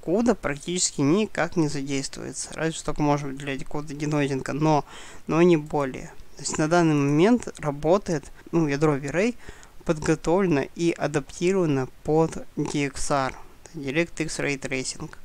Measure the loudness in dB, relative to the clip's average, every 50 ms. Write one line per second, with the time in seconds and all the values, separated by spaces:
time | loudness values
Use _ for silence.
0 | 0 0 2 2 4 2 2 2 0 -6 -6 -6 -6 -4 -2 -2 -2 -2 0 2
1 | 2 4 4 4 2 0 0 -2 -2 0 2 2 2 2 0 -4 -4 -2 -2 -2
2 | -4 -4 -8 -8 -10 -10 -8 -10 -10 -10 -6 -4 -4 -4 -4 -4 -6 -4 -2 0
3 | 2 2 2 2 0 -4 -8 -8 -6 -6 -6 -6 -6 -4 -4 -6 -6 -6 -8 -6
4 | -2 0 0 0 0 0 0 -2 -4 -4 -2 0 2 4 4 4 2 -2 -14 -16
5 | -16 -16 -16 -14 -6 -2 2 4 6 6 6 4 2 -2 -2 -2 -2 -2 -4 -8
6 | -12 -12 -14 -14 -14 -14 -14 -10 -8 -6 -2 0 2 4 4 6 6 6 4 4
7 | 4 4 4 6 6 6 6 4 2 -4 -10 -6 -4 -4 -4 -2 2 4 4 4
8 | 2 0 -4 -4 -4 -8 -18 -18 -14 -2 0 2 2 2 2 2 2 2 2 0
9 | -2 -4 -2 0 0 0 0 -4 -12 -16 -16 -16 -20 -20 -20 -12 -2 -2 -2 0
10 | 2 0 0 2 2 2 2 4 4 4 4 2 0 -2 -4 0 0 0 0 0
11 | -2 -2 -2 -2 -4 -4 -8 -2 0 2 2 2 2 2 2 0 0 -4 -8 -10
12 | -2 0 2 2 2 2 0 -8 -12 -10 -6 -4 -4 -2 0 -2 -2 -2 -2 -4
13 | -2 0 0 0 0 -2 -4 -8 -16 -18 -20 -20 -20 -16 -12 -10 -8 -2 0 0
14 | 0 0 -2 -6 -6 -4 -4 -4 -2 -2 -2 -4 -4 -4 -4 -4 -4 -6 -8 -8
15 | -10 -12 -12 -14 -16